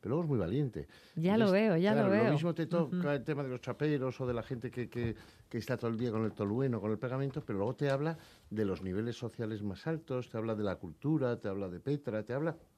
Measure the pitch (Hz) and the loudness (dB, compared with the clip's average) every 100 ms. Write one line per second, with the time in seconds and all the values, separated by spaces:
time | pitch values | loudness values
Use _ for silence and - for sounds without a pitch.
0 | 95 143 165 131 85 120 143 101 71 - | -2 -2 0 0 0 0 -2 -4 -10 -14
1 | - - 165 214 214 190 220 165 190 220 | -12 -2 2 6 6 6 4 4 4 4
2 | 202 196 220 147 170 165 165 170 156 180 | 6 6 6 4 2 -2 0 2 2 0
3 | 170 143 117 147 135 123 - 117 151 147 | 0 0 0 -2 -2 -4 -6 -2 0 2
4 | 131 127 127 120 110 131 120 123 117 120 | 0 -2 -2 -2 -4 -6 -6 -6 -6 -2
5 | 117 104 - - - 120 104 127 117 113 | -4 -4 -10 -20 -8 -6 -2 -2 0 0
6 | 123 110 110 - 101 110 135 117 101 107 | 0 0 0 0 0 2 2 0 0 -2
7 | 127 131 139 143 - 104 101 127 143 135 | -2 -2 -2 -4 -4 -2 -2 0 0 0
8 | 151 160 - - - 107 104 90 92 92 | 0 -4 -12 -20 -8 -2 0 0 -2 -4
9 | 113 117 117 - 113 110 104 95 - 160 | -4 -6 -8 -6 -6 -4 -6 -6 -6 -6
10 | - 127 123 113 113 107 104 90 90 78 | -4 -6 -4 -4 -2 0 0 -2 -6 -6
11 | 139 156 131 117 107 98 98 87 135 143 | 0 2 2 -2 -4 -4 -4 -6 -4 -4
12 | 143 107 107 123 160 165 - | -2 -4 -2 -2 -2 -4 -14